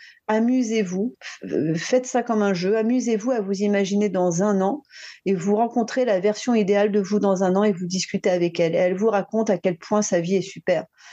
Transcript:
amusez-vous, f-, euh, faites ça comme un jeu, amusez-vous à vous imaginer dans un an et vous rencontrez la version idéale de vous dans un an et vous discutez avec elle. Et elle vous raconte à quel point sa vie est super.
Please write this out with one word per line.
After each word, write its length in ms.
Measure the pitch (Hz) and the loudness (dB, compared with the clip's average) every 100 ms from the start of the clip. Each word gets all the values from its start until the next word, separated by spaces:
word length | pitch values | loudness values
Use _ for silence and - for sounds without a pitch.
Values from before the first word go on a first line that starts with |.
| - - - | -14 -10 -2
amusez-vous, 880 | 220 233 254 220 220 185 185 247 - | 0 2 2 0 -2 -2 -2 -4 -8
f-, 240 | - - - | -16 -14 -6
euh, 240 | 73 156 | -2 0
faites 300 | 165 - 254 254 | -2 0 -2 0
ça 160 | 247 | -2
comme 180 | 240 220 | 0 0
un 120 | 202 | 0
jeu, 220 | 175 185 220 | 0 0 0
amusez-vous 540 | 220 254 233 214 240 | 0 0 0 -2 -2
à 100 | 233 | -2
vous 200 | 196 196 | -2 -2
imaginer 480 | 202 202 190 202 208 | 0 0 0 0 0
dans 320 | 185 180 170 | 0 0 2
un 180 | 208 196 | 2 2
an 200 | 190 294 - - - - | 0 -2 -8 -20 -20 -6
et 100 | 196 | -2
vous 200 | 185 196 | -2 0
rencontrez 500 | 208 233 240 226 262 | 2 2 0 -2 0
la 140 | 233 185 | 0 2
version 360 | 208 208 254 | 0 0 0
idéale 360 | 226 196 202 214 | 2 4 2 2
de 80 | 202 | 2
vous 180 | 190 202 | 0 2
dans 240 | 196 190 | 2 2
un 120 | 190 | 2
an 80 | 190 | 4
et 80 | 214 | 2
vous 140 | 180 | 0
discutez 440 | 175 185 - 190 202 | -4 -4 -4 -2 0
avec 300 | 180 170 170 | 2 0 0
elle. 140 | 165 | 0
Et 40 | 170 | 2
elle 160 | 180 185 | 0 0
vous 120 | 220 | 0
raconte 400 | 202 185 220 220 | 0 0 -2 0
à 80 | 180 | 0
quel 200 | 190 175 | -2 -4
point 240 | - 214 | -2 0
sa 200 | 208 175 | 2 0
vie 140 | 170 | 0
est 60 | 190 | -2
super. 440 | 180 165 - 160 - _ - | -2 -6 -2 -2 -4 _ -20